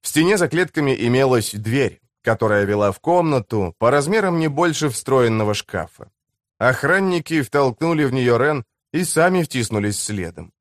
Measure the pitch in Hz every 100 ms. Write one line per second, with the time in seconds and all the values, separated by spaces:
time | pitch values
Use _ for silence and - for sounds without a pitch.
0 | - 151 165 208 160 165 180 - 143 131
1 | 117 127 135 123 101 104 107 135 117 -
2 | _ _ - 110 110 104 101 104 101 92
3 | - 175 165 135 - 110 92 - - 143
4 | 143 220 196 170 160 139 175 147 151 117
5 | - 135 120 110 104 101 - 95 82 _
6 | - _ _ _ _ _ 120 123 139 185
7 | 190 175 - 160 135 147 135 117 165 160
8 | 139 131 120 117 143 147 - _ _ 160
9 | 180 160 175 185 160 127 113 107 104 101
10 | - 104 85 85 82 _